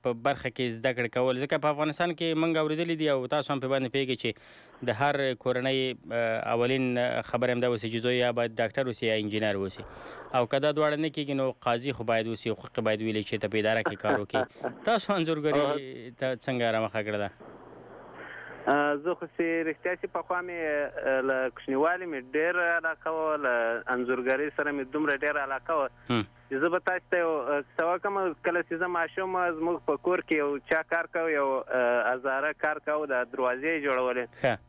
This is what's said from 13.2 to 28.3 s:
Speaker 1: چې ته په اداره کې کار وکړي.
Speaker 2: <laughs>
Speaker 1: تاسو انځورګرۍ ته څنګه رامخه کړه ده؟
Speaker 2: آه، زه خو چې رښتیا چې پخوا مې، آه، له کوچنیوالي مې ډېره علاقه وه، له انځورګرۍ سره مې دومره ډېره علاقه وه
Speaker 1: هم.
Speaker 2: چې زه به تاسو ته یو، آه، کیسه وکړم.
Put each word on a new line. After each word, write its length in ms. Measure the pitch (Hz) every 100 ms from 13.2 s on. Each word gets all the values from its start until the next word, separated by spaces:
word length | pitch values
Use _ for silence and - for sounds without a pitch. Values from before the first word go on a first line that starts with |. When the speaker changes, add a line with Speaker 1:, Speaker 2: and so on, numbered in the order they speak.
Speaker 1:
چې 160 | 104 110
ته 100 | 104
په 100 | 110
اداره 240 | 107 113
کې 120 | 107
کار 260 | 104 107 107
وکړي. 240 | 101 - 123 -
Speaker 2:
<laughs> 200 | 127 -
Speaker 1:
تاسو 320 | - 226 - 196
انځورګرۍ 640 | 165 160 151 143 143 147 135 123 117 117
ته 180 | 131 127
څنګه 260 | - 127
رامخه 400 | 117 110 110 110
کړه 140 | 104 104
ده؟ 140 | 101 - - - - - - - - - - - - - -
Speaker 2:
آه، 280 | 143 147 147
زه 180 | 160
خو 120 | 175 165
چې 180 | - 170 165 160
رښتیا 280 | 151 180
چې 120 | 180 190
پخوا 280 | 180 160 180
مې، 200 | 180 170
آه، 600 | 156 147 143 - 135 131
له 280 | 131 131 131
کوچنیوالي 580 | - - 135 156 180 180
مې 140 | 143 127
ډېره 320 | 147 165 180 170 170
علاقه 320 | 160 156 165
وه، 260 | 160 160 151
له 460 | 139 120 117 117 -
انځورګرۍ 560 | 123 123 127 127 131 147 -
سره 160 | 147
مې 120 | 143 131
دومره 240 | 151 151 139
ډېره 200 | 147 147
علاقه 380 | 135 135 -
وه 160 | 160 135 - -
Speaker 1:
هم. 160 | 123 - - -
Speaker 2:
چې 40 |
زه 140 | 135 165
به 100 | 175
تاسو 320 | - 185 -
ته 80 | 180
یو، 140 | 165 156
آه، 200 | 123 147
کیسه 240 | 139 - 165
وکړم. 480 | 180 202 196 185